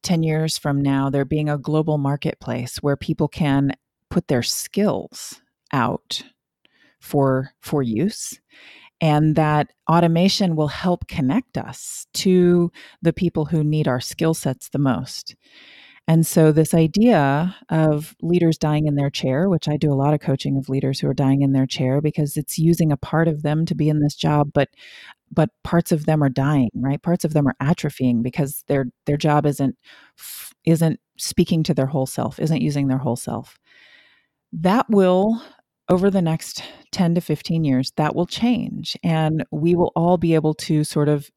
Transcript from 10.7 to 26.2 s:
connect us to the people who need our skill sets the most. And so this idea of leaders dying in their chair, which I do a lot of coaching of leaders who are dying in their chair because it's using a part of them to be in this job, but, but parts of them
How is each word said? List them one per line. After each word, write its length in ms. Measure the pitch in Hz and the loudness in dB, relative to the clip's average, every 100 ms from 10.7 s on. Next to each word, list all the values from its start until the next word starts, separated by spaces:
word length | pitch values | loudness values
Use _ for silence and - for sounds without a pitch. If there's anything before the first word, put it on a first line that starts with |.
| - 180 175 - | -2 -2 -2 -4
connect 500 | - 131 202 - - | -2 0 0 -2 -8
us 500 | 107 131 - - - | -10 -14 -14 -16 -12
to 580 | - 196 180 175 175 170 - - - | -4 2 4 4 4 2 -4 -20 -4
the 100 | 165 | -2
people 340 | 160 175 - 151 | 0 -2 -2 -2
who 160 | 160 | 0
need 260 | 151 151 147 | 0 0 0
our 120 | 127 | -2
skill 340 | - - 160 | -4 -4 -2
sets 360 | 160 147 127 - | -2 -4 -6 -8
the 100 | 143 | -2
most. 560 | 139 107 127 - - - _ - - - - _ - | 0 -2 -6 -14 -16 -20 _ -20 -20 -20 -20 _ 0
And 180 | 165 160 | 2 4
so 260 | - 156 | 4 4
this 240 | 156 156 170 | 4 2 2
idea 800 | 160 202 233 190 139 143 180 - - | 2 2 4 4 4 0 -2 -6 -4
of 460 | 160 156 147 156 - | 0 2 0 -4 -8
leaders 380 | 165 180 170 160 | 0 2 2 0
dying 260 | 156 151 151 | 0 0 0
in 80 | 143 | 0
their 140 | 139 | -2
chair, 400 | - 135 131 196 | -2 -2 0 0
which 180 | 170 - | 0 0
I 80 | 151 | 0
do 160 | 151 | 0
a 40 | 135 | 2
lot 160 | 139 | 2
of 60 | 151 | 0
coaching 360 | - 135 143 139 | 0 -4 -2 -4
of 140 | 131 | -2
leaders 300 | 135 131 135 | -2 -2 -2
who 100 | 143 | -2
are 60 | 135 | 0
dying 260 | 135 139 | 2 4
in 100 | 139 | 2
their 140 | 135 131 | 2 0
chair 340 | - 127 135 | -2 0 0
because 380 | 151 - 147 151 | 0 -2 -4 -4
it's 220 | - - | -6 0
using 320 | 160 165 165 | 2 2 2
a 60 | 143 | 0
part 300 | - 156 165 | -2 0 0
of 140 | 151 | 0
them 240 | 151 156 165 | -2 -2 -2
to 100 | 170 | 0
be 140 | 151 | 0
in 120 | 151 | 2
this 140 | 147 - | 0 0
job, 360 | 160 147 147 | 0 2 2
but, 160 | 147 139 _ - - - - - | 0 0 _ -20 -20 -20 -20 -8
but 180 | - 156 _ | 0 0 _
parts 280 | - 170 - | -2 0 2
of 140 | 160 151 | 0 2
them 180 | 156 | 2